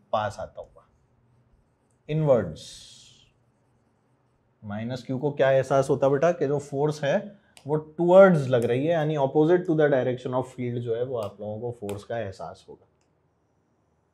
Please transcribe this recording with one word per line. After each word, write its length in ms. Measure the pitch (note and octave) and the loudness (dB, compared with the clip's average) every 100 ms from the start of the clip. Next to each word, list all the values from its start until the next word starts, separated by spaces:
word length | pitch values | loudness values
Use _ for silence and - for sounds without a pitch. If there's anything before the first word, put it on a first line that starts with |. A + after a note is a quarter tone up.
| _ | _
पास 240 | A2 G#2 - | -4 -4 -8
आता 200 | - - | -14 -16
हुआ, 260 | - _ _ _ _ _ _ _ _ _ _ _ _ _ - | -20 _ _ _ _ _ _ _ _ _ _ _ _ _ -6
इनवर्ड्स। 600 | D#3 D3+ A#2+ F2 D#2 - - - - - _ _ _ _ _ _ _ _ _ _ _ _ _ _ _ | 0 2 2 2 -8 -16 -20 -20 -20 -20 _ _ _ _ _ _ _ _ _ _ _ _ _ _ _
माइनस 400 | G#2+ G#2 A2+ B2+ | -12 -10 -8 -10
क्यू 160 | - B2+ | -8 -6
को 120 | C#3+ | -4
क्या 180 | C#3+ C3+ | 0 2
एहसास 380 | C3+ C3 C#3 C3+ | 2 2 0 2
होता 180 | C3 C3+ | 0 2
बेटा 220 | C#3 E3 | 2 0
कि 140 | F3 C3+ | 0 -2
जो 120 | C#3+ | -4
फोर्स 420 | C#3+ C#3 D3+ D3 | -6 -4 -4 -2
है 400 | C#3 F#3+ - - _ _ C3+ | -2 -2 -4 -16 _ _ -6
वो 100 | D3+ - - | -6 -6 -2
टुवर्ड्स 520 | F3 F#3 G3 D#3+ B2+ | 6 8 8 6 2
लग 160 | B2 | 0
रही 160 | A2+ B2+ | 2 0
है, 120 | D3+ | 0
यानी 240 | E3+ D3+ D3+ | -2 -2 -2
opposite 460 | C3+ D3+ D#3 F3+ | 0 2 4 2
to 120 | F3+ | 2
the 120 | D#3 D3 | 2 2
direction 460 | C3 B2+ A#2+ C3 | 2 0 -4 -4
of 140 | B2+ B2+ | -6 -6
field 300 | - B2 A#2+ | -8 -8 -6
जो 160 | A#2+ | -6
है 100 | A2+ | -4
वो 140 | B2+ A#2+ | -4 -6
आप 180 | G2+ - | -8 -10
लोगों 180 | G#2 G#2+ | -12 -10
को 100 | A#2+ A#2 | -10 -10
फोर्स 220 | G2+ G2+ | -10 -10
का 140 | - A#2 | -8 -8
एहसास 460 | G2+ - E2 F#2+ - | -8 -10 -16 -16 -20
होगा। 180 | C#2+ _ _ _ _ _ _ _ _ _ _ _ _ _ | -20 _ _ _ _ _ _ _ _ _ _ _ _ _